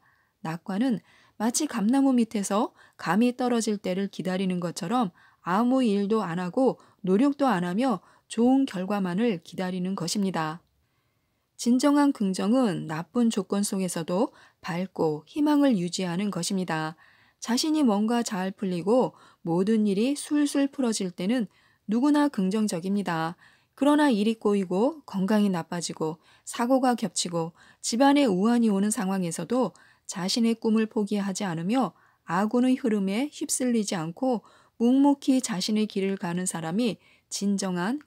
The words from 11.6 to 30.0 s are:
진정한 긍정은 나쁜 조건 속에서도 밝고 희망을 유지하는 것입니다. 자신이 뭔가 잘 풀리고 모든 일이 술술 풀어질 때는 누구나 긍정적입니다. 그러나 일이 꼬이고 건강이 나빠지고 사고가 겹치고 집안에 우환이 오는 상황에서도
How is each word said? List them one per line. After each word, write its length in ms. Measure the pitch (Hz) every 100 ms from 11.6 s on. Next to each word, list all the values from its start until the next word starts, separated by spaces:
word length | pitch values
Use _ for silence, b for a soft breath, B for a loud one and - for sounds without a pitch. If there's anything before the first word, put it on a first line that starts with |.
진정한 480 | 233 254 285 285 285
긍정은 800 | - 196 185 196 254 240 156 156
나쁜 420 | 156 170 247 226
조건 320 | 220 185 202
속에서도 720 | 202 196 185 175 160 180 277 b b b
밝고 600 | - 170 190 - 165 151 -
희망을 500 | 311 294 294 277 214
유지하는 540 | 175 175 185 170 208
것입니다. 640 | 180 175 190 180 160 156 165 b b b b
자신이 460 | - 240 320 311
뭔가 400 | 262 202 220 240
잘 260 | 233 196 190
풀리고 640 | - 190 180 175 254 202 b b b
모든 440 | 170 170 196 226 214
일이 300 | 190 247 285
술술 500 | - 294 294 285 277
풀어질 400 | - 240 214 185
때는 340 | - 185 254 196 b b b -
누구나 400 | 226 294 294 294
긍정적입니다. 1120 | 247 185 214 214 175 185 202 185 165 160 180 b b b _
그러나 340 | 277 294 294
일이 240 | 214 208
꼬이고 680 | 226 214 208 180 180 254 311 -
건강이 440 | 196 190 214 208
나빠지고 680 | 180 165 175 165 - 160 165 b b
사고가 520 | - - 240 262 254 240
겹치고 560 | 190 - 180 170 165 b b b
집안에 440 | - 233 277 285
우환이 440 | 269 180 214 240 226
오는 220 | 196 208
상황에서도 840 | 220 190 196 175 165 170 247 247 b b b